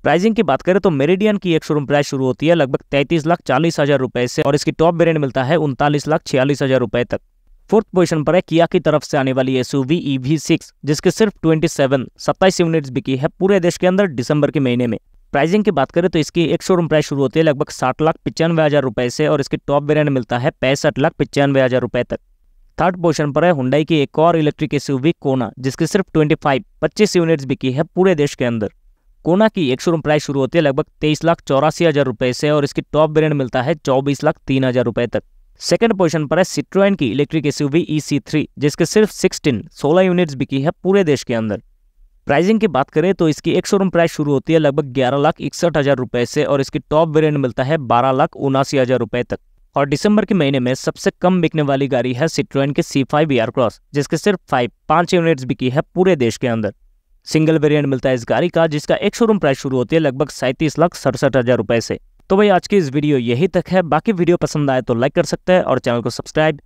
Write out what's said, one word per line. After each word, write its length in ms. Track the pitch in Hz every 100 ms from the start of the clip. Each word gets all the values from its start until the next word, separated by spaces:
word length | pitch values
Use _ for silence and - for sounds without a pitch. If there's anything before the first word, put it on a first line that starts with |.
प्राइसिंग 300 | 135 160 214
की 80 | 214
बात 200 | 165 135
करें 160 | - 190
तो 100 | 190
Meridian 480 | 143 143 185 214 208
की 140 | 180
एक 100 | 156
शोरूम 220 | - 151 135
प्राइस 200 | 147 143
शुरू 180 | 135
होती 220 | 131 120 147
है 80 |
लगभग 280 | 170 135 151 _
तैंतीस 360 | 139 143 170 151
लाख 120 | 170 -
चालीस 320 | 131 165 165
हजार 180 | 143 139
रुपए 280 | 127 123 123
से 160 | -
और 120 | 139
इसकी 180 | 143 -
टॉप 220 | - 160
वेरिएंट 240 | 170 170 156
मिलता 240 | 139 131
है 120 | 127 165
उनतालीस 480 | 151 127 147 147 143
लाख 140 | 160 -
छियालीस 360 | 139 135 143
हजार 180 | 139 131
रुपए 220 | 117 120
तक। 160 | 120 107 _ _ _ _ _
फोर्थ 160 | 220 -
पोजीशन 280 | 175 170 160
पर 120 | 147 175
है 60 |
Kia 260 | - 160 165
की 80 | 185
तरफ 220 | 156 151
से 160 | - 151
आने 140 | 131
वाली 240 | 131 131 131
एसयूवी 400 | 123 143 131 170
ईवी 420 | - 135 127 156
सिक्स, 340 | - 165 - _
जिसके 260 | 139 151 185
सिर्फ 220 | - 220 -
ट्वेंटी 260 | 160 160 160
सेवन, 380 | - 135 135 - _
सत्ताईस 420 | - - 190 -
यूनिट्स 300 | 170 160 135
बिकी 260 | 127 127 131
है 120 | 151
पूरे 300 | _ 190 196
देश 160 | 175 -
के 100 | 180
अंदर 200 | 190 202
दिसंबर 420 | 131 123 151 143
के 100 | -
महीने 260 | 131 120 123
में। 120 | 107 _ _ _
प्राइसिंग 320 | 139 156 208
की 60 | 208
बात 200 | 151 135
करें 180 | 170 175
तो 80 | 165
इसकी 260 | 143 170
एक 180 | 165 165
शोरूम 240 | - 180 165
प्राइस 180 | 156 -
शुरू 160 | 143
होती 180 | 135 160
है 40 |
लगभग 260 | 160 143 147
साठ 320 | - 127 -
लाख 140 | 156 - 147
पचानवे 360 | - 160 165
हजार 200 | 151 147
रुपए 260 | 131 107 123
से 160 | - 151
और 120 | 151
इसकी 160 | 135 156
टॉप 260 | - 143
वेरिएंट 260 | 147 151 147
मिलता 280 | 131 117 120
है 120 | 139 -
पैंसठ 380 | 127 139 151 131
लाख 140 | 156
पचानवे 500 | - 139 - 139 135
हजार 180 | 131 123
रुपए 240 | 117 123
तक। 140 | 120 - _ _ _ _ _ -
थर्ड 220 | 165 185
पोजीशन 300 | 170 147 147
पर 120 | 143
है 80 | 170
Hyundai 320 | 151 127 143
की 140 | 160 160
एक 200 | 139 -
और 180 | 165 170
इलेक्ट्रिक 380 | 151 - 156
एसयूवी 400 | 147 - 135 139 - 143
Kona, 220 | 131 110 -
जिसके 280 | 131 - 160
सिर्फ 200 | 202 -
ट्वेंटी 220 | 160 151
फ़ाइव, 300 | 156 151 135 - _
पच्चीस 340 | 156 - 208 180
यूनिट्स 280 | 165 160
बिकी 280 | 131 135 131
है 100 | 127
पूरे 300 | - 175 190
देश 200 | 165 143
के 100 | -
अंदर। 260 | 123 117 101 _ _ _ _ _ -
कोना 200 | 180 220
की 200 | - 139
एक 100 | 127
शोरूम 200 | - 165
प्राइस 240 | 139 151
शुरू 160 | - 139
होती 180 | 131 170
है 40 |
लगभग 220 | 147 135 156 _
तेईस 220 | 151 151
लाख 160 | 160 170
चौरासी 440 | - 135 151 -
हजार 200 | 170 139 131
रुपए 260 | 117 127
से 180 | 123 151
और 140 | 151
इसकी 180 | 139 -
टॉप 280 | - 147 156
वेरिएंट 240 | 151 156
मिलता 280 | 147 131 -
है 120 | 123 165
चौबीस 460 | - 131 139 139
लाख 100 | 147 - -
तीन 180 | 135
हजार 200 | 131 123
रुपए 220 | 120 117 120
तक। 160 | 104 _ _ _ _
सेकंड 340 | - 170 226
पोजीशन 320 | 196 170 160 147
पर 120 | 160
है 60 |
Citroen 520 | 185 - 143 190 196 196
की 140 | 131
इलेक्ट्रिक 360 | 127 147 160 147
एसयूवी 340 | - 147 151 -
ईसी 280 | 151 - 143
थ्री, 280 | - 151 - -
जिसके 260 | 143 -
सिर्फ 260 | 165 214 214
सिक्सटीन, 520 | - 185 - 156 113 -
सोलह 300 | - 143 175
यूनिट्स 320 | 190 175 175
बिकी 260 | 135 139 135
है 80 | 143 -
पूरे 220 | 180 196
देश 180 | 170 135
के 120 | -
अंदर। 280 | 117 110 98 _ _ _ _ - _ -
प्राइसिंग 340 | 143 180 220
की 60 | 208
बात 220 | 131 139
करें 220 | 156 175
तो 140 | 196 165
इसकी 260 | 147 170
एक 120 | 180 -
शोरूम 240 | 202 190
प्राइस 220 | 170 165
शुरू 200 | - 147
होती 200 | 135 -
है 60 | 160
लगभग 340 | 147 143 143
ग्यारह 260 | 123 127 139
लाख 220 | 147 -
इकसठ 360 | 143 - 170 156
हजार 200 | 139 131
रुपए 280 | 123 120 120
से 180 | 151
और 160 | 143 139
इसकी 180 | 135 147
टॉप 360 | - 151 165 151
वेरिएंट 220 | 156 147
मिलता 240 | 131 113
है 140 | 131 160 123
बारह 260 | 120 131
लाख 240 | 131 160 -
उनासी 400 | 139 135 135 139
हजार 200 | 123 127
रुपए 240 | 117 123
तक। 140 | 120 107 _ _ _ 143
और 120 | 143
दिसंबर 360 | - 208 208
के 100 | 202
महीने 260 | 196 139 139
में 140 | 123 131
सबसे 340 | - - 196 -
कम 200 | 180 185
बिकने 220 | 160 156
वाली 240 | 143 139 139
गाड़ी 240 | 127 123
है 140 | 123 160
Citroen 460 | - 131 139 139
के 80 | 139
सी 220 | 160 139
फ़ाइव 280 | 131 147 156
ईआर 180 | 127 110
क्रॉस, 300 | - 117 - _
जिसके 220 | 143 139 160
सिर्फ 240 | 208 190 _
फ़ाइव, 220 | 135 120 _ -
पाँच 260 | 156 175
यूनिट्स 300 | 180 165 143
बिकी 260 | 127 139 127
है 120 | 139 -
पूरे 220 | 170 185 160
देश 200 | 120 -
के 120 | 127
अंदर। 260 | 113 104 - _ _ _ _ -
सिंगल 320 | 156 156 160
वेरिएंट 280 | 147 147 143
मिलता 220 | 131 135
है 60 |
इस 100 | 127 117
गाड़ी 200 | 117 170
का, 180 | 165 165
जिसका 280 | 147 - 165
एक 180 | 202
शोरूम 240 | - 226 208
प्राइस 200 | 151 135
शुरू 180 | 139 131
होती 200 | 117 160
है 40 |
लगभग 280 | 151 131 170
सैंतीस 500 | - 131 131 156 147
लाख 160 | 170
सड़सठ 420 | - 139 120 139 127
हजार 200 | 120 120
रुपए 240 | 101 117
से। 180 | - 104 _ _ _
तो 60 | 190
भाई, 120 | 208
आज 180 | 180 -
की 100 | 202
इस 140 | 147
वीडियो 280 | 139 147 139
यही 300 | 117 120 185
तक 200 | 180 -
है। 140 | 185
बाकी 280 | 170 147 -
वीडियो 240 | 185 170 175
पसंद 340 | 147 156 143
आए 120 | 131
तो 120 | 117
लाइक 200 | 117 135
कर 100 | 175
सकते 280 | 165 - -
हैं 100 | 180
और 160 | - 127
चैनल 220 | - 120
को 100 | 117
सब्सक्राइब। 500 | - - 151 156 143